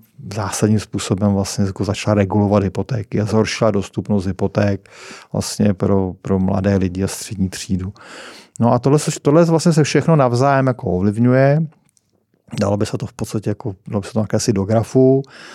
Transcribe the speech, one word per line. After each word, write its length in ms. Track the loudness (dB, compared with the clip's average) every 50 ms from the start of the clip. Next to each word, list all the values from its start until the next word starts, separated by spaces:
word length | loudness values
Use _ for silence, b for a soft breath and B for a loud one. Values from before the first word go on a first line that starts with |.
| -20 _ _ -18 -14 -12 -8
zásadním 460 | -8 -6 -6 -4 0 2 2 2 2
způsobem 520 | -2 -4 -8 -6 -4 -4 -2 0 0 2 2
vlastně 300 | 0 -2 -2 -2 -2 -2
jako 200 | -2 -2 -4 -4
začala 300 | -4 -4 -2 0 0 2
regulovat 480 | 2 2 2 2 2 2 2 2 2 2
hypotéky 580 | 0 -2 -4 -6 -4 -6 -6 -6 -4 -4 -4
a 40 | -2
zhoršila 460 | 0 2 0 0 0 0 0 0 2
dostupnost 560 | 2 0 -2 -4 -6 -8 -4 -2 -2 -2 -2
hypoték 600 | -2 -4 -4 -4 -4 0 0 0 0 0 -4 _ B B B B B B B B B B
vlastně 420 | -6 -6 -6 -4 0 0 0 0
pro, 380 | 0 0 0 2 2 0 -2 -4 -8 -6
pro 160 | -2 -2 0
mladé 380 | 0 0 -2 0 0 0 2
lidi 280 | 2 0 -2 -2 -2 -4
a 40 | -4
střední 400 | -6 -8 -12 -10 -6 -4 -4 -4
třídu. 440 | -4 -8 -8 -6 -6 -4 -6 -6 -12 B B B B B B B B B B B B B
No 120 | 0 2 2
a 60 | 2
tohle 200 | 2 2 2 2
se, 120 | 2 -2 -6 -2 0
tohle 220 | 2 4 4 4
vlastně 280 | 4 2 2 2 2 4
se 120 | 4 2
všechno 320 | 2 2 0 2 4 4
navzájem 500 | 4 4 4 2 2 2 2 2 2 2
jako 200 | 0 0 -2 -2 -2
ovlivňuje. 720 | -2 0 0 0 2 2 2 4 4 4 4 4 4 2 0 -4 -8 _ _ _ _ _ _ _ _ _ _ _ _ _ _ _ -6 -4
Dalo 160 | -2 0 0
by 100 | 0 -2
se 120 | -2 -4 -6
to 80 | -8
v 60 | -8 -10
podstatě 380 | -8 -8 -6 -6 -6 -4 -6
jako, 240 | -6 -6 -6 -10 -10 -12 _ -6
dalo 120 | -6 -6
by 60 | -4
se 60 | -4 -2
to 60 | -4
nějaké 180 | -2 0 -2
asi 160 | -2 0 0 0
do 120 | 0 0
grafu. 580 | 2 2 0 0 2 4 4 6 6 4 4 0 B B B B B B